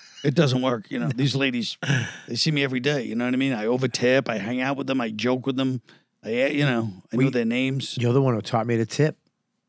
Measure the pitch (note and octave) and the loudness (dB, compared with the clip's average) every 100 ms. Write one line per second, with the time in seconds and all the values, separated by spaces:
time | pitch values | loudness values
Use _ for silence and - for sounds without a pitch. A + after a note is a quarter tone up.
0 | - - D3 C#3+ D3 B2+ C3 A#2+ - C3 | -20 -4 0 2 2 2 0 -2 -4 -4
1 | D3 B2 C3+ C3+ C#3 B2 A2+ - C3 C3+ | -2 0 0 2 0 0 -4 -4 -2 0
2 | G#2+ - - A#2+ D#3+ D3+ C#3 B2+ C3 D3 | -2 -8 -8 -4 0 0 0 0 0 -2
3 | A2 A2+ B2 B2+ C3+ A#2 A2 B2+ B2+ - | -2 -2 -2 0 0 0 0 0 0 0
4 | B2 C3 B2 A2+ G2 B2+ C3 C#3 C3 C3 | 4 4 2 -2 -4 -4 -2 -4 -2 -2
5 | A#2 G#2+ B2 B2+ B2+ C3 C3 B2+ - - | -2 -2 0 0 0 -2 -2 -2 -8 -20
6 | _ _ G#2+ A#2+ C#3 D3 D3 A#2+ A2 F#2 | _ _ -4 0 2 2 2 0 -2 -8
7 | - A#2 C3+ B2 A2+ A#2+ C3 C3+ - - | -6 0 2 2 0 0 0 -2 -6 -2
8 | A#2+ C3 C3+ A2+ G2+ A2+ A#2 A#2 A2+ - | 2 4 4 2 0 0 2 0 0 0
9 | D3+ - _ _ _ _ | 0 0 _ _ _ _